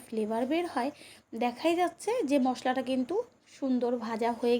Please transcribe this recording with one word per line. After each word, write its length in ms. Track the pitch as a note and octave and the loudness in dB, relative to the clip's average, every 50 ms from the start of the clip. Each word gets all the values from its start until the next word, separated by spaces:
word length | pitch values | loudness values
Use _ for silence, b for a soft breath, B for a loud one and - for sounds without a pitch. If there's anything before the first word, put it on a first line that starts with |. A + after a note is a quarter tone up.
| B3 | -8
ফ্লেভার 360 | - A#3 A3 G#3+ G#3 A3 A3+ C4 | -6 -4 -4 -2 -2 -2 -2 0
বের 200 | B3 D#4+ E4+ F4 E4 | 0 0 0 0 -2
হয়। 180 | - B3+ A#3 D4 B B B B B B B _ A3+ A3+ | -2 -2 -2 -2 B B B B B B B _ -4 -2
দেখাই 320 | A#3+ A#3+ A#3+ - - E4 E4+ F4 | -2 -2 -2 0 0 2 2 2
যাচ্ছে 300 | F4+ E4+ E4+ - - G#4 A#4+ B4+ F4 C4 | 2 0 -2 -4 -4 -2 -2 0 2 2
যে 60 | C#4+ C#4 B3 | 2 4 4
মশলাটা 360 | C4 B3 - - C4 B3+ C4 B3 B3+ | 2 0 0 -2 -2 -2 0 -2 -2
কিন্তু 240 | C4 C4 B3+ - F4 A4+ A#4+ - _ _ _ - - | -2 -2 -2 -2 -2 -4 -4 -6 _ _ _ -20 -10
সুন্দর 360 | - C#4+ C4 B3+ A#3+ B3 A#3+ B3+ | -4 -2 0 2 2 2 0 0
ভাজা 340 | A#3+ A3 A3+ A3+ A3 A#3 A#3 A#3+ A#3 | -2 -2 -4 -2 0 0 0 0 0
হয়ে 180 | B3 A#3+ A#3+ | 2 2 2